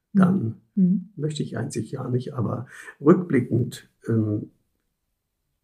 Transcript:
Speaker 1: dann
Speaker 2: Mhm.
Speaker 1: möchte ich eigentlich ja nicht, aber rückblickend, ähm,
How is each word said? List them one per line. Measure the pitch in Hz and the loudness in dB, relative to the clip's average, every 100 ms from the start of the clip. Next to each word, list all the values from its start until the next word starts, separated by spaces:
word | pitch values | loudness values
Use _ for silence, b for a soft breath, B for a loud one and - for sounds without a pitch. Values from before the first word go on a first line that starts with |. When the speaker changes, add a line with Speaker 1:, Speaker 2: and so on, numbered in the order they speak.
| _ | _
Speaker 1:
dann | 196 180 196 113 - _ | 2 4 2 -2 -6 _
Speaker 2:
Mhm. | - 180 202 - - | 2 2 2 -2 -6
Speaker 1:
möchte | 151 151 | -6 -4
ich | 139 113 | -6 -6
eigentlich | - 120 113 | -6 -6 -6
ja | - 123 | -8 -4
nicht, | 123 123 | -4 -4
aber | 127 123 - 123 B B - | -4 -4 -4 -8 B B 0
rückblickend, | 143 185 180 131 120 113 123 - - _ - | 4 4 4 0 2 0 0 -6 -18 _ -2
ähm, | 113 107 107 - _ _ _ _ _ _ _ _ _ _ _ | 0 0 -2 -6 _ _ _ _ _ _ _ _ _ _ _